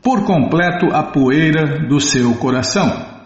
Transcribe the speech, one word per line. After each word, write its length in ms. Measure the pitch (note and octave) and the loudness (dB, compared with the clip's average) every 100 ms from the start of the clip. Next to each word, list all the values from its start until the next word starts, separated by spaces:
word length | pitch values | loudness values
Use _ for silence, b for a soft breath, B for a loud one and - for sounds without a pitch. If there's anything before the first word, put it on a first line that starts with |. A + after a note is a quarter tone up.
por 220 | - B3+ G3+ | 0 0 0
completo 680 | F3+ A#2+ D#3 F3 F3 E3 | 0 2 2 0 0 0
a 80 | D3+ | 0
poeira 840 | - D3+ C3 C#3+ D#3+ D#3 D#3 C#3+ D#3 | -2 0 2 2 2 2 0 -2 0
do 120 | C#3+ | 0
seu 360 | C#3 C3 A#2+ A#2 | 0 0 0 0
coração. 760 | C3+ B2+ B2 G#3 D#3 - - - | -2 -2 -2 0 -2 -2 -10 -18